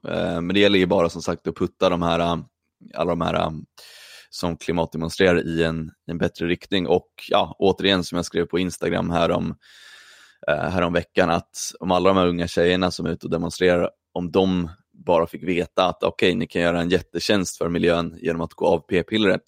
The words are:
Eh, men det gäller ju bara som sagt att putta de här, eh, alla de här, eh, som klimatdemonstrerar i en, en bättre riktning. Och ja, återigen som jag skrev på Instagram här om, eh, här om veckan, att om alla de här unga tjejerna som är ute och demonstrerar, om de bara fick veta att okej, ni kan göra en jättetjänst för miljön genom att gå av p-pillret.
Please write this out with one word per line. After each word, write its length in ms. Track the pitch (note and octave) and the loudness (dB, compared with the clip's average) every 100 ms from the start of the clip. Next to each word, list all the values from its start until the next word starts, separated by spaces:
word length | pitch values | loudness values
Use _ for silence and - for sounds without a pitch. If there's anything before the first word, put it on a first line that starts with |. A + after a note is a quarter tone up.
| - | -8
Eh, 340 | E2+ F2 F2 | -4 -4 -4
men 60 | F2 | -2
det 120 | G2 | 4
gäller 200 | G2+ G2 | 4 6
ju 60 | F2+ | 4
bara 240 | F#2 E2+ | 2 2
som 120 | E2+ | -2
sagt 260 | E2 F2 - | -6 -6 -6
att 80 | - | -4
putta 320 | F2+ - F#2 | -4 0 0
de 120 | F2 | 2
här, 180 | E2+ E2+ | 0 0
eh, 180 | E2+ E2 - _ _ _ - - | 0 -2 -6 _ _ _ -14 -4
alla 140 | E2+ | -2
de 120 | E2+ | 0
här, 120 | E2+ | -2
eh, 180 | E2+ E2 D#2 - _ - - - - - | 0 -2 -4 -14 _ -20 -20 -20 -20 -20
som 280 | - F2 E2+ | -6 -4 -4
klimatdemonstrerar 920 | - E2+ D#2+ D#2+ E2 - F#2 F2 - | -4 -2 -2 -4 -6 2 4 4 0
i 160 | E2 | -2
en, 280 | E2 D#2+ D#2 - - | -2 -2 -8 -12 -10
en 100 | F2 | -4
bättre 300 | F2 - E2+ | -4 -2 -4
riktning. 400 | F2 - G2 F2 | -4 -2 -2 2
Och 200 | F#2 - - - | 0 0 -18 -2
ja, 260 | G2+ E2+ - | 0 0 0
återigen 440 | G2 - F#2+ F#2+ | 0 2 2 0
som 120 | E2+ F2 | 0 -4
jag 100 | E2+ | -4
skrev 200 | E2+ E2+ | -4 -2
på 140 | E2+ | -2
Instagram 500 | F2+ - F2+ F2+ F2+ | -2 -4 -4 -2 -2
här 220 | E2+ E2+ | 0 0
om, 240 | F2 F2 - _ - - - - - - _ - | 0 -4 -10 _ -20 -20 -20 -20 -20 -20 _ -4
eh, 220 | D2 E2 | -2 -2
här 120 | F2+ | -2
om 120 | F2 | 0
veckan, 360 | F2 E2+ - F2 | 0 -2 0 2
att 280 | E2+ - - - - | 2 -2 -12 -12 -8
om 120 | F#2 | 0
alla 180 | F2+ F2+ | 2 4
de 80 | F#2+ | 4
här 100 | F2+ | 2
unga 200 | F2 E2+ | 0 -2
tjejerna 440 | - F2 F2+ F#2 | 0 2 2 0
som 140 | - E2+ | -2 -6
är 40 | |
ute 160 | E2 - | -6 -6
och 60 | |
demonstrerar, 580 | E2 E2+ - F#2 F2 F2 - _ | -4 -4 0 2 2 0 -6 _
om 180 | F2 F2 | -8 -2
de 380 | F#2+ F#2+ F#2 E2+ E2+ _ _ - | 2 2 2 -2 -8 _ _ 0
bara 220 | E2+ E2+ | 2 2
fick 160 | - | -4
veta 420 | E2+ F2 F2 - F#2 | -4 -2 -2 0 0
att 180 | - | 0
okej, 320 | F#2 - G2 F2+ | -2 0 0 0
ni 120 | F2+ | -2
kan 140 | F2+ | -2
göra 200 | E2+ E2+ | 0 0
en 80 | F2 | 0
jättetjänst 680 | F2+ - F2 - G#2 F2+ - | 0 -2 -8 0 0 0 -4
för 120 | E2+ | -4
miljön 460 | E2+ E2+ E2+ E2+ E2 | 0 2 0 -2 -6
genom 200 | E2 E2 | -6 -4
att 120 | E2 | -6
gå 140 | - E2 | -2 0
av 120 | E2+ | 0
p-pillret. 640 | - F#2 D#2+ A2 G#2 F#2+ | 0 -2 -2 0 2 0